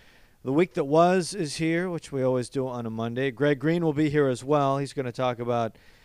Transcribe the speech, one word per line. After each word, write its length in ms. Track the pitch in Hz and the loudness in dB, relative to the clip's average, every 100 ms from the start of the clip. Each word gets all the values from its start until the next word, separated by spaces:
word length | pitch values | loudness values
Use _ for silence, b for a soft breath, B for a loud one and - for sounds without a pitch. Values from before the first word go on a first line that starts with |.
| b b b b | b b b b
The 100 | 123 | -2
week 220 | 143 180 | 2 2
that 120 | - 139 | 0 2
was 480 | 156 175 190 160 | 6 6 4 0
is 220 | 202 147 147 | -4 -6 -2
here, 320 | 160 170 185 | -2 0 -2
which 220 | 165 - | -6 -6
we 140 | 135 | -2
always 240 | 127 127 117 | 0 0 -2
do 180 | 139 131 | -4 -4
on 180 | 123 | -6
a 60 | 117 | -8
Monday. 400 | 110 117 120 135 | -6 -4 -2 -4
Greg 300 | 113 147 143 | 0 0 2
Green 240 | 151 170 | 0 0
will 80 | 160 | 0
be 180 | 143 156 | 0 0
here 160 | 147 139 | 2 2
as 160 | 120 | 0
well. 360 | 127 147 139 139 | 0 2 2 0
He's 140 | 139 | -4
gonna 200 | 143 123 | -6 -6
talk 260 | 117 127 120 | -2 -2 -2
about 380 | 120 120 113 - b b | -2 -2 -2 -6 b b